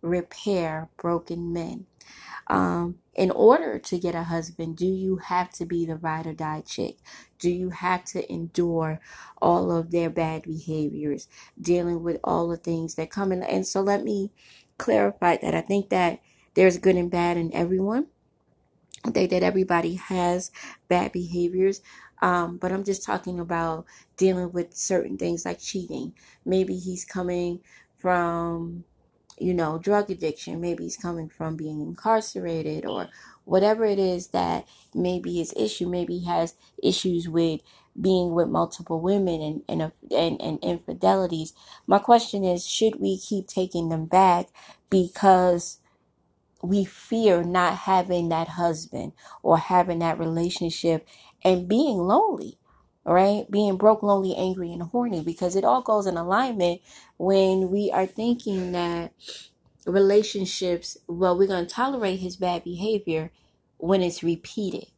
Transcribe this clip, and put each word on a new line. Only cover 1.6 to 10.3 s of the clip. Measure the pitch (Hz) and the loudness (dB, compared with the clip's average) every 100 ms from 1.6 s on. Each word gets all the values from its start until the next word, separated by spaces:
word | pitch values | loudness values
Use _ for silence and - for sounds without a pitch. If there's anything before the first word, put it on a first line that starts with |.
| 170 175 185 _ - - - - - | -6 -10 -16 _ -20 -20 -18 -18 -2
Um, | 185 180 175 170 175 _ | 0 2 0 -4 -8 _
in | - 190 | 0 0
order | - 214 285 339 110 | 6 6 6 2 -6
to | - 180 | -6 -4
get | 175 | -4
a | 170 | -4
husband, | 165 170 165 - 165 165 | -4 -4 -6 -8 -10 -2
do | |
you | 180 190 190 185 | -2 0 0 -2
have | - 180 180 | -2 -2 -2
to | - | -6
be | 170 175 165 | -6 -4 -2
the | 160 | -4
ride | 165 156 165 | -4 -4 -6
or | |
die | 156 156 156 | -6 -6 -6
chick? | - - - - - - - _ | -8 -6 -6 -8 -20 -20 -20 _
Do | 175 | -2
you | 175 185 | 0 -4
have | 170 180 180 - | -4 -2 -2 -4
to | 190 - | -8 -6
endure | 170 165 180 175 165 156 156 - - - - | -8 -4 0 0 0 -2 -4 -10 -20 -20 0
all | - 175 180 | 2 4 2
of | 170 165 | -2 0
their | 170 165 | 0 0
bad | 165 160 | -2 -2